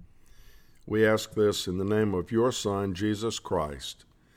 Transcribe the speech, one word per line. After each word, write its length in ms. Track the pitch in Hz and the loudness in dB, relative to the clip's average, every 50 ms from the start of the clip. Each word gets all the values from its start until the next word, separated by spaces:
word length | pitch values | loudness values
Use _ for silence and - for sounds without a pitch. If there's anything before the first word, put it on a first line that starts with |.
| - - - - - - - - - - - - - - - - - | -20 -20 -20 -20 -20 -20 -20 -20 -20 -20 -20 -20 -20 -20 -20 -16 -8
We 220 | - 107 110 110 | -2 2 4 4
ask 280 | 107 110 107 - - - | 4 4 2 0 -2 0
this 340 | 110 104 104 98 - - 95 | 2 2 4 2 0 -2 -4
in 100 | 90 92 | -4 -2
the 60 | 95 | -2
name 280 | 101 107 107 107 104 95 | 0 2 2 2 2 0
of 180 | 90 85 - | -2 -2 0
your 180 | 117 113 117 127 | 2 2 2 2
Son, 440 | 120 - - 104 98 98 101 98 92 | 0 -2 -2 -2 -2 -2 -2 -4 -4
Jesus 440 | 87 104 107 107 101 113 117 104 - | -2 -2 -2 -2 -2 -4 -4 -6 -6
Christ, 680 | - - 98 87 78 76 71 67 - - - - - _ _ _ _ _ _ | -6 -4 -2 -2 -2 -2 -6 -10 -12 -14 -14 -16 -20 _ _ _ _ _ _